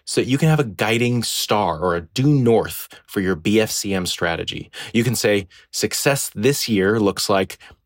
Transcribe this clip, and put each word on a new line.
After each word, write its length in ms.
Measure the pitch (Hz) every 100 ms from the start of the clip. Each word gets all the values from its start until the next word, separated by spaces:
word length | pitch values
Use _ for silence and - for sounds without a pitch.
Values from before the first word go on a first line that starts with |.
| -
so 160 | -
that 80 | 117
you 80 | 139
can 100 | 160
have 140 | 151
a 20 |
guiding 600 | 120 87 107 117 120 120
star 540 | 110 - - 107 92 80
or 200 | 90 85
a 40 |
due 280 | 85 - 143
north 580 | 143 117 110 - - - - -
for 140 | 101
your 160 | 95 85
B 240 | 104 107
F 100 | 110
C 240 | - 101
M 120 | 95 90
strategy. 640 | - 85 82 - - - - -
You 100 | 117
can 120 | 120 110
say, 340 | 110 101 95 - _
"Success 600 | - 107 - 147 139 -
this 360 | 104 123 143 -
year 320 | 98 95 113
looks 260 | 98 92 -
like 280 | 98 95 - - _